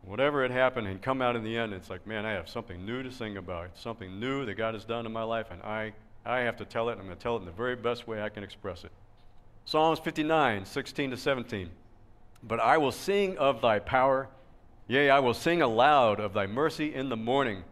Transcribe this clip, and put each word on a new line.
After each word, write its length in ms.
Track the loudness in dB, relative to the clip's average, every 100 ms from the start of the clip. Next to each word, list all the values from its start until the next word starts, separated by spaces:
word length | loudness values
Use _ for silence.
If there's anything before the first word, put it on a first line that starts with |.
whatever 400 | -8 0 0 2
had 80 | 0
happened, 360 | 2 2 2 -6
and 140 | -6
come 220 | -4 0
out 120 | 0
in 100 | -2
the 120 | -4 -4
end, 160 | -4
it's 180 | -6 -10
like, 160 | -12 -8
"Man, 200 | -6 -4
I 60 |
have 160 | -6 -6
something 360 | -10 -10 -12
new 180 | -8 -8
to 80 | -8
sing 260 | -10 -8 -8
about, 400 | -8 -10 -10 -12
something 440 | -12 -10 -12 -8
new 240 | -4 -4
that 100 | -6
God 200 | -4 -4
has 100 | -4
done 220 | -6 -6 -6
in 60 |
my 100 | -6
life, 280 | -4 -4 -6
and 120 | -12
I, 300 | -8 -6 -6 -12 -20 -14
I 160 | -4 -2
have 160 | -2 -4
to 80 |
tell 240 | -6 -4 -4
it, 40 |
and 80 | -4
I'm 60 | -10
gonna 100 | -8
tell 200 | -4 -4
it 40 |
in 60 | -6
the 60 |
very 240 | -6 -4 -2
best 300 | -4 -4 -6
way 160 | -6
I 60 | -6
can 140 | -8
express 420 | -14 -10 -10 -10
it." 80 | -14 -20 -20 -20 -20 -20 -20 -20
Psalms 360 | -2 2 4 2
fifty-nine, 640 | -2 -2 2 4 4 2
sixteen 460 | -4 -8 -6 -4 -4
to 60 | -2
seventeen. 540 | 0 0 -2 -6 -8 -12 -20 -20 -20 -20 -20 -20
"But 160 | -6 2
I 200 | 6 6
will 120 | 4
sing 480 | 0 0 2 2 2
of 220 | 2 4
thy 180 | 4 2
power, 500 | 2 4 4 2 -2 -14 -20 -20 -20 -20 0
yea, 200 | 4 6
I 120 | 6
will 140 | 6
sing 280 | 2 2 4
aloud 560 | 4 6 8 8 6 4
of 140 | 0
thy 160 | 0 -2
mercy 440 | 0 -2 0 -4
in 160 | -4 -4
the 80 | -4
morning 460 | 0 2 2 -2 -10